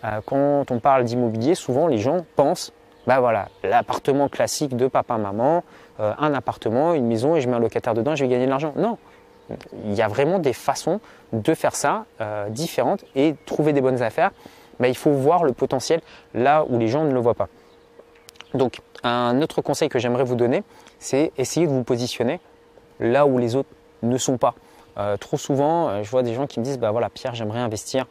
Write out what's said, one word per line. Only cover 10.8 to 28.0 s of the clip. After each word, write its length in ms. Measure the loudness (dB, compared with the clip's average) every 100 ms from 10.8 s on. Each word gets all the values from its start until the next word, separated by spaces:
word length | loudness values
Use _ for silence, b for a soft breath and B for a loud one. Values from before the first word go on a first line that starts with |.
| -2 -4 B B B
de 220 | -4 -2
faire 220 | 0 -2 -2
ça, 300 | -2 -2 -6 -10
euh, 300 | -8 -6 -6
différentes 560 | -6 -6 -2 -2 -2 -4 0
et 200 | 0 0 -8
trouver 260 | 0 2
des 100 | 2
bonnes 200 | 2 0
affaires. 300 | -2 0 0 -2 B B B B
Mais 100 | 0
il 80 | 2
faut 140 | 2
voir 340 | 2 4 4 2
le 80 |
potentiel 480 | 0 -2 -2 0 -2 B B B
là 320 | 0 2 4 2
où 100 | 0
les 120 | 2
gens 160 | 2 0
ne 80 |
le 60 | 2
voient 120 | 2
pas. 140 | 0 -4 -8 B B B -20 -20 -20 -20 _ -8
Donc, 280 | 0 0 -2 -20 -6
un 400 | -2 0 2 2
autre 200 | 0 -2
conseil 260 | -2 0 0
que 80 | 0
j'aimerais 260 | 0 0
vous 120 | 0 2
donner, 280 | 2 2 -4 B B B
c'est 320 | -2 0 0 -2
essayer 260 | -2 0 2
de 60 |
vous 120 | 2
positionner 560 | 0 -2 -2 -2 -2 -2 -10 -20 _ -20 -20 -4
là 260 | 0 4 4
où 140 | 4
les 160 | 0 -2
autres 140 | -4 -12 _ _
ne 120 | -2 0
sont 180 | 0 0
pas. 160 | 0 -2 B B B -8
Euh, 180 | -4 -4
trop 200 | -4 -8
souvent, 520 | -2 0 2 2 0
euh, 140 | -4
je 80 | -2
vois 100 | -2
des 140 | 0 -2
gens 100 | -6
qui 140 | -6
me 40 |
disent, « 140 | -6 -4
Bah 120 | -2
voilà, 180 | -2 -2
Pierre, 240 | -4 -8
j'aimerais 280 | -6 -6 -4
investir 440 | -4 -6 -4 -4